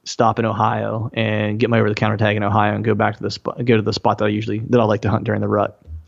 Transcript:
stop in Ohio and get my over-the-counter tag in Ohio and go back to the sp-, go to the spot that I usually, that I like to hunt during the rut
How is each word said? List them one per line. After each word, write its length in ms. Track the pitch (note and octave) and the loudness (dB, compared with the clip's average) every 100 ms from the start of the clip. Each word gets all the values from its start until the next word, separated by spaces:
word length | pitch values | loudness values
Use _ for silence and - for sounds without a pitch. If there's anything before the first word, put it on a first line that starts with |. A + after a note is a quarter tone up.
stop 340 | - - A2+ A2 | -14 0 2 2
in 60 | |
Ohio 680 | A2+ G#2 A2 A2 A2 A2 A2 | 0 2 0 0 -4 -4 -4
and 460 | - A2 G#2+ G#2 G#2+ | -2 -2 0 -2 0
get 120 | A2+ | 2
my 100 | A2+ | 2
over-the-counter 360 | G#2+ G#2+ G#2+ G#2+ | 2 0 0 2
tag 200 | G#2+ G#2 | 0 2
in 80 | |
Ohio 300 | G2+ G#2+ G#2 | 2 2 2
and 100 | G#2 | 0
go 100 | A2 | 0
back 220 | G#2 G#2+ G#2 | 0 0 -2
to 60 | |
the 80 | G2+ | -8
sp-, 240 | - - - | -6 -8 -4
go 120 | B2 A2 | 2 2
to 60 | |
the 100 | G#2+ | 2
spot 260 | G2+ G#2+ G#2 | -2 -2 0
that 80 | G#2+ | 0
I 20 | |
usually, 320 | G#2 A2 G#2 A2 | -2 -4 -6 0
that 100 | B2 | 2
I 40 | |
like 180 | G#2+ G2+ | 2 0
to 80 | G#2+ | 0
hunt 140 | A2+ | -2
during 160 | G#2+ G#2 | -2 -4
the 80 | G#2 | 0
rut 300 | G#2 G2+ - - - | 0 -2 -6 -18 -14